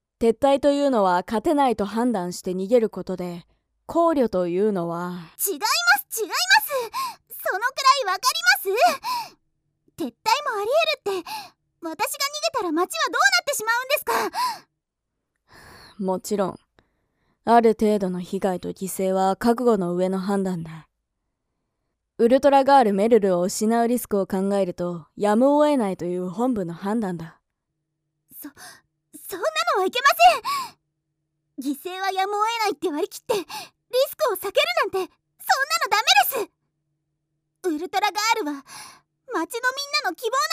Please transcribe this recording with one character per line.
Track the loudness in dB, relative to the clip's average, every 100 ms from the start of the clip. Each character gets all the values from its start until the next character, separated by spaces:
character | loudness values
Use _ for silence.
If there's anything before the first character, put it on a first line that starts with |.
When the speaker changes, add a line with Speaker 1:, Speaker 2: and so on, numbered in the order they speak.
| _ _
Speaker 1:
撤 | 0 2
退 | 4 4
と | 4
い | 2
う | 2
の | 2
は | 2 2 0
勝 | -2
て | 0
な | 2 2
い | 2
と | -2
判 | -2 -2
断 | -2 -4
し | -8
て | -6
逃 | -6 2
げ | 2
る | 2
こ | -4
と | -10 -8
で、 | -8 -12 -18 _ _ _ -6
考 | 0 2
慮 | 4 2
と | 0 -2
い | 0
う | 0
の | 0 -4
は。 | -6 -8
Speaker 2:
違 |
い |
ま | -10 -16 -8
す、 | -6
違 | -4
い |
ま | -2 0 2 2 0
す。 | -8 -6 -4 2 2 2 -6 -6 -8 -10 -10 _
そ | -10 -6
の | -4
く | -4 0 0 2 0
ら |
い |
わ |
か | -2 -4 0 2 2 0
り |
ま | 2
す。 | 2 2 -4 -6 -8 _ _ _ _ _ _ -10
撤 | -10
退 |
も | -6 0 0 0 -4
あ |
り | 0 2 2 -2 -4
得 | -6
る |
っ |
て、 | -8 -14 -14 _ _ _
私 | -12
が | -6
逃 |
げ | -6 -4 -6 -4 -4 -4
た |
ら | -2
町 | -2 -2 -2
は | -4
ど |
う |
な | 2 2 2
っ | 0
て | -4
し |
ま | -2 -4
う | -2
ん |
で | -4
す | -2
か？ | -2 -2 -4 -4 -6 _ _ _ _ _ _ _ _ _ -20 -20 -20 -20 -8
Speaker 1:
も | -4 -4
ち | -2 -2
ろ | -2
ん、 | -4 _ _ _ _ _ _ _ _ 4
あ | 6
る | 6 4
程 | 2 2
度 | 0
の | -4
被 | -6 -4
害 | -2 -4
と | -8
犠 | -8 -10
牲 | -4 0
は | 2 2 2
覚 | 2 2 2
悟 | 2
の | 0
上 | -2 -2
の | -2
判 | -2 -2
断 | -2 -6
だ。 | -8 -14 -20 _ _ _ _ _ _ _ _ _ _ _ _ _
ウ | 4
ル | 6
ト | 6
ラ | 4
ガ | 6 6
ー |
ル | 6
メ | 2 4
ル | 4
ル | 4 2
を |
失 | 0 0 0 2
う | 2
リ | 0
ス | -2
ク | -4
を | -2
考 | -2 0 0
え |
る | -2 -2
と、 | -6 -6 -12 -4
や | 0 4
む | 4 6
を | 4
得 | 2
な | 0
い | -4
と | -6
い | -4
う | -6
本 | -4 -2
部 | -2
の | -4
判 | -6 -4 -2
断 | -4 -6
だ。 | -10 -18 _ _ _ _ _ _ _ _ _ -20
Speaker 2:
そ、 |
そ | -20
ん |
な | -18 -20 -20 _ _ _ -20 -14 -4 -2 0 0 2
の |
は | 0
い |
け | 2
ま | 2 6 6 6 -2 -6 -6 -14 _ _ _ _ _ _ _ -8
せ | -6
ん。 |
犠 | -6
牲 | -6 -6
は | -4
や | -2 -2
む | 0
を | -2
得 | -2
な | -4
い |
っ | -2
て | -4
割 | -4
り | -6
切 | -8
っ | -4
て、 |
リ | -4 -4 -14 -16 _ _ 0 0
ス | 0
ク | -2
を | -2
避 |
け | -2
る | 0 0 0
な | -2
ん |
て、 | -2
そ |
ん |
な | -6
の | _ _ _ -2 -2 0 -2 0
ダ | 0 4 4 4 -2
メ | -8
で |
す。 | _ _ _ _ _ _ _ _ _ _ _ -4 -4
ウ |
ル | -4
ト | -2
ラ | -2
ガ | 0 0 0
ー | -2
ル | -6
は、 | -12 -20 -20 -20 _ _ -8
町 |
の | -6
み |
ん | -4 -4 -4 -4 -4 -2
な | -2
の | -4
希 | -4
望 | -2 2